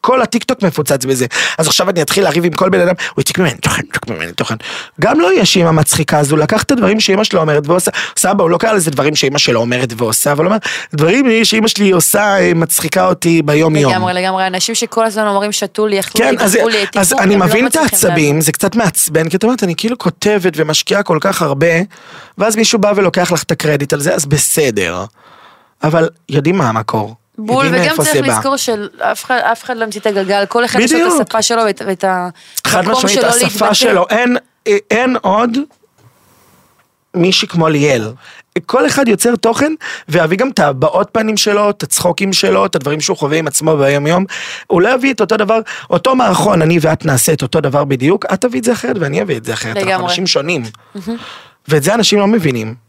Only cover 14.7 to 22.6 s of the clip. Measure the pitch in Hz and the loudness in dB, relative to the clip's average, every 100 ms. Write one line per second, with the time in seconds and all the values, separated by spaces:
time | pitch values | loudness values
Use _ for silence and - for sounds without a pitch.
14.7 | 226 226 - 226 214 208 196 208 202 196 | -4 -2 0 0 0 0 0 -2 -4 -6
15.7 | - 214 196 190 220 247 247 214 220 226 | -2 -2 -2 -2 0 0 2 2 2 2
16.7 | 214 196 208 190 269 196 202 180 220 254 | 0 -2 -2 0 2 2 2 2 2 2
17.7 | 320 277 - 196 156 147 151 160 - 196 | 0 0 2 2 2 2 2 -2 0 -2
18.7 | 220 202 - 202 156 160 180 220 254 185 | 0 0 0 -2 0 0 0 0 0 -2
19.7 | 160 226 247 - - 208 208 180 151 156 | -2 -4 -2 -4 -2 0 2 0 0 -2
20.7 | 151 - 196 202 156 196 190 156 139 170 | -2 0 -2 0 0 0 0 -2 2 2
21.7 | 165 202 - - - - - 214 220 | 2 -2 -10 -20 -20 -20 -2 0 2